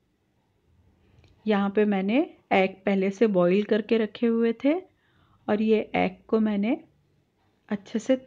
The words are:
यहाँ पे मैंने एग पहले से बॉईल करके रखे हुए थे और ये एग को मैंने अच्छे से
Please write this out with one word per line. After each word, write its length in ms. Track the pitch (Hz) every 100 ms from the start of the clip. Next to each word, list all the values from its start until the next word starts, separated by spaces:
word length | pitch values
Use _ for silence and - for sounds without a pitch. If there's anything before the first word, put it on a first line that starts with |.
| _ _ _ _ _ _ _ _ _ _ _ _ _ _ 214
यहाँ 240 | 202 196
पे 140 | 196
मैंने 340 | 208 196 190 240 359 - -
एग 240 | 196 190 190 -
पहले 240 | 196 190
से 160 | 196 226
बॉईल 360 | 185 175 190
करके 340 | 208 214 214 226
रखे 280 | 214 - 233
हुए 260 | 226 233 226
थे 100 | 277 339 - _ _ _ _ _ -
और 140 | 208
ये 160 | 220 214 - 180
एग 200 | 180 185 -
को 120 | 220
मैंने 360 | 214 208 208 277 - _ _ _ _ _ _ _ -
अच्छे 300 | 208 - 226
से 180 | - 262